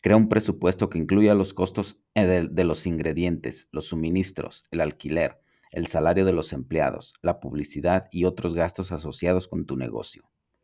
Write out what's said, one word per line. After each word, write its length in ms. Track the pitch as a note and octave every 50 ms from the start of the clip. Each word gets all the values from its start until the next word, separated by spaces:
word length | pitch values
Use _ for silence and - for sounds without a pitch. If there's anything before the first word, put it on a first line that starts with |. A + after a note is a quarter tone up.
Crea 140 | - G2+ G#2
un 120 | A2 A2+ G#2+
presupuesto 600 | G#2+ A2 G#2+ - E2+ - - F2 G2 - G#2 -
que 100 | - E2
incluya 360 | D#2+ D#2 F#2+ G2+ G#2 G#2 G#2
los 200 | G2+ F#2+ - -
costos, 440 | - F2 F2 - - G2 - - _ _ _ _
eh, 100 | G#2+ G2+
de, 240 | F2+ F2+ F2 E2+ D#2+
de 160 | D#2+ E2+ F2+
los 220 | E2+ D#2 - -
ingredientes, 800 | F2+ E2+ D#2+ D#2 E2 D#2 D#2+ F2 F2 E2+ D#2+ - A#1 - - - _
los 140 | - D#2 D#2
suministros, 760 | - - D#2+ D#2+ E2 F2 F#2+ F#2+ F#2+ - - - - - - _ _
el 100 | - E2+
alquiler, 600 | D#2+ D2+ - _ - D2 D2+ E2+ D#2+ - - _ _ _ _ _ _ _
el 140 | - - E2+
salario 380 | - - D#2+ D#2 E2 F2 F#2+ F#2+
de 80 | F#2+
los 200 | F2+ E2 D2+ -
empleados, 600 | - C#2 B1+ C2 - D#2+ D2 C2+ - - - - - _
la 160 | - F2 E2+ -
publicidad 720 | - C#2 C#2 D2 D2 - - D2 C#2+ E2+ F2+ F#2 F#2 -
y 140 | - F2 F2
otros 300 | F2+ F2 - - F2 E2
gastos 380 | E2 E2+ E2 - - F#2 F2+
asociados 540 | F2+ D#2 D#2+ D#2 C#2+ - - F2 F2+ F#2 F2+
con 200 | - - E2 -
tu 100 | - C#2
negocio. 540 | C2 B1+ A#1 G#1+ A1 - - - - _ _ _ _ _ _ _ _